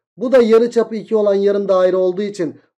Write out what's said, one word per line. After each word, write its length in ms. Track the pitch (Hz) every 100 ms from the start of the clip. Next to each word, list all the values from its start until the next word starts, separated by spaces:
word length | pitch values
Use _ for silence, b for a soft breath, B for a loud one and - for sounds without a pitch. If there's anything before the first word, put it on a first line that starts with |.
| _ -
Bu 140 | 240
da 100 | 262
yarıçapı 540 | 220 226 240 233 220 220
iki 200 | - 220
olan 180 | 208
yarım 360 | 196 202 202 196
daire 260 | 185 185 185
olduğu 260 | 185 180
için 380 | 208 202 151 - b